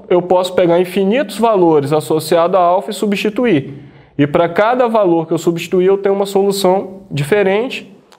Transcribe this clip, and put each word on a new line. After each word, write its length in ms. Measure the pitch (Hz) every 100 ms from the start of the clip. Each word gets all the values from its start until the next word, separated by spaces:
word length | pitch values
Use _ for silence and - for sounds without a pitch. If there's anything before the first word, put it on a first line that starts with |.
| -
eu 120 | 180
posso 340 | 180 185 185 185
pegar 240 | 180 170
infinitos 580 | 180 202 190 240 294 -
valores 540 | 226 208 170 156 139
associados 680 | 156 151 156 151 170 170 190
a 60 |
alfa 280 | 175 185 196
e 20 |
substituir. 880 | 202 214 196 214 214 247 156 - - - - - -
E 80 | 143
para 240 | 165 170
cada 380 | 170 214 254 247
valor 400 | 220 196 165 160
que 60 |
eu 40 | 165
substituir, 480 | 170 165 - 185 180
eu 120 | 196
tenho 180 | 196 196
uma 100 | 196
solução 760 | 196 196 196 185 185 - - -
diferente. 840 | 151 143 208 190 202 247 - - - _